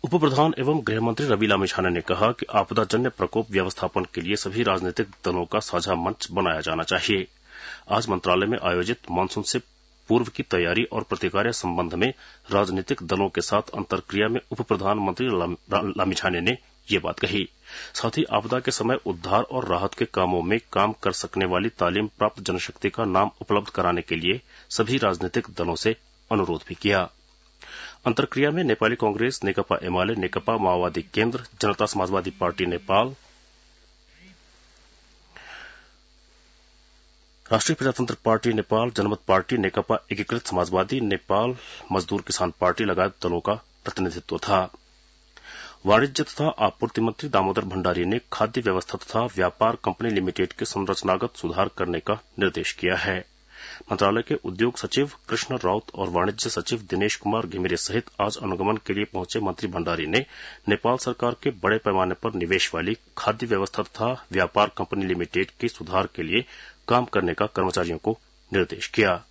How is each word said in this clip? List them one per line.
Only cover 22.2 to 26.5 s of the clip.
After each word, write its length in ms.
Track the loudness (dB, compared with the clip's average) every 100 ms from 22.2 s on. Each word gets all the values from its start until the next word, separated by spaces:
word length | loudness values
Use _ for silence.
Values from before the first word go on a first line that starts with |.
| 0 0
जनशक्ति 480 | -4 -4 -4 -4 -4
का 160 | -2 0
नाम 260 | 2 2 -2
उपलब्ध 280 | 0 0 0
कराने 320 | 0 0 0
के 140 | -2 -2
लिए 260 | 0 -2 _ -20 -10
सभी 280 | -2 0 2
राजनीतिक 500 | 2 0 -2 -2 -4 -4
दलों 180 | -4 0
से 220 | 0 -2 _ _ _
अनुरोध 320 | 0 0